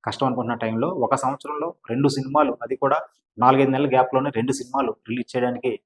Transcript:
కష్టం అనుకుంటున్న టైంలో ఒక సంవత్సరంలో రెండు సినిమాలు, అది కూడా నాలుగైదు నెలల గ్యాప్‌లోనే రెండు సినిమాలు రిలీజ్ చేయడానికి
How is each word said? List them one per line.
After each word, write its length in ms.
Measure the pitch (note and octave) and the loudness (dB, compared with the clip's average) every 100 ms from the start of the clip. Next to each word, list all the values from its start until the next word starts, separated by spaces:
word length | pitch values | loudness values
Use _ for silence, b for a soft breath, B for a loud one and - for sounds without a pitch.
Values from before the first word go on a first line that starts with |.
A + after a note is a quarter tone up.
| - | -6
కష్టం 220 | A2 C3+ | -2 -2
అనుకుంటున్న 280 | B2 A#2 A#2+ | 0 -4 -2
టైంలో 320 | A2+ A2+ D3 | -2 -2 -2
ఒక 280 | F#3 B2 C3+ | 0 0 0
సంవత్సరంలో 580 | C3 C#3+ D3 D3+ E3 - - | 0 -6 -8 -8 -8 -10 -6
రెండు 180 | A#2+ C#3+ | 0 0
సినిమాలు, 500 | C#3 C3 D3 C#3 - | 0 -2 2 2 0
అది 140 | A#2 - | -8 -2
కూడా 220 | C#3 D3+ - _ _ - | 0 0 -2 _ _ 2
నాలుగైదు 320 | B2 C3+ C3+ | 4 6 4
నెలల 200 | C3+ C#3+ | 2 2
గ్యాప్‌లోనే 400 | B2+ C3 C3 C#3+ A2+ | 2 4 2 0 -2
రెండు 160 | B2 | -2
సినిమాలు 440 | C3+ B2 C3+ B2+ G#2+ - | -2 -4 -2 -2 -4 -8
రిలీజ్ 260 | A#2+ A#2 B2+ | -6 -4 -2
చేయడానికి 360 | B2 B2 C3 G#2+ | -2 0 -4 -4